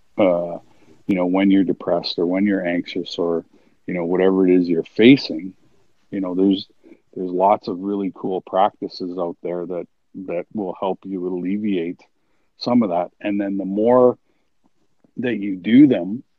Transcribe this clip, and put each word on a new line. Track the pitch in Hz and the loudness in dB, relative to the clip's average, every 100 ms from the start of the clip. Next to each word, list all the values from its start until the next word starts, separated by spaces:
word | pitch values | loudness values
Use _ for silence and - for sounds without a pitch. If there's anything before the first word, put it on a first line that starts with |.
| _ - | _ 0
uh, | 98 87 85 85 _ _ _ - - | 2 2 -2 -10 _ _ _ -12 -4
you | 98 | -2
know, | 90 | 0
when | 92 98 | 2 4
you're | 98 | 4
depressed | 90 85 - 87 - - | 2 -2 -2 -2 -2 -2
or | 87 | -2
when | 92 104 | 0 0
you're | 95 90 | 0 -2
anxious | 87 85 95 85 - | -4 -6 -8 -8 -4
or, | 85 82 - _ _ _ - | -4 -4 -6 _ _ _ -8
you | |
know, | 90 85 | -6 -2
whatever | 90 92 95 95 | 0 2 2 4
it | 92 | 4
is | 87 | 2
you're | 82 | -2
facing. | 78 - 113 139 - - 92 - _ _ _ _ _ | -4 4 6 6 4 -10 -10 -16 _ _ _ _ _
You | 104 | -8
know, | 90 | -4
there's, | 90 98 98 - _ - - _ - | 0 2 2 -4 _ -20 -20 _ -10
there's | 92 | -6
lots | 90 95 107 - | 2 4 2 0
of | 90 | -8
really | 98 101 98 - | -6 -4 -6 -6
cool | - 92 | -6 -6
practices | - 95 101 - 98 - 92 90 | -4 0 0 0 -12 -10 -10 -6
out | 87 85 | -6 -6
there | 87 87 87 | -8 -8 -6
that, | 90 78 _ _ - 92 | -8 -10 _ _ -16 -10
that | 87 - | -8 -8
will | 107 95 85 | -8 -8 -6
help | 98 92 98 | -6 -6 -8
you | 95 90 | -8 -6
alleviate | 92 90 104 107 95 82 90 _ _ _ _ _ - | -6 -4 -4 -2 -4 -4 -10 _ _ _ _ _ -10
some | - 123 | 0 2
of | 107 | 2
that. | 87 90 _ | 0 -4 _
And | 107 101 | -6 -4
then | 101 98 | -4 -4
the | 95 | -4
more | 98 110 127 123 120 _ _ _ _ _ _ _ _ _ - | 0 4 6 4 2 _ _ _ _ _ _ _ _ _ -8
that | 123 113 | -6 -4
you | 101 92 | -6 -8
do | 90 120 147 | 2 6 8
them, | 110 90 117 - | 6 -2 -8 -12